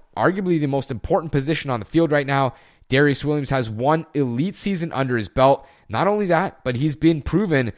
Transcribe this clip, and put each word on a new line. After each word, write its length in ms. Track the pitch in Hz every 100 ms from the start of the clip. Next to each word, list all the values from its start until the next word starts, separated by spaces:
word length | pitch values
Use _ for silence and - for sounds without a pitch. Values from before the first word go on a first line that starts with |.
| _ -
arguably 440 | 131 190 185 165
the 80 | 143
most 240 | 135 -
important 400 | 117 - 180 156
position 380 | 147 135 160 139
on 100 | 120
the 60 | 107
field 260 | 160 165
right 140 | 147 139
now. 280 | 139 135 - _ _ -
Darius 360 | 131 147 135 143
Williams 240 | 151 135
has 200 | 135 113
one 360 | 107 131 160 160
elite 420 | 143 131 120 175 -
season 360 | 202 190 165
under 240 | - 135 120
his 120 | 101
belt. 380 | - 131 139 - _ -
Not 180 | 113 180
only 200 | 208 196
that, 360 | 165 190 -
but 120 | 131 120
he's 200 | 151 143
been 260 | 160 160
proven 520 | - 160 208 147 120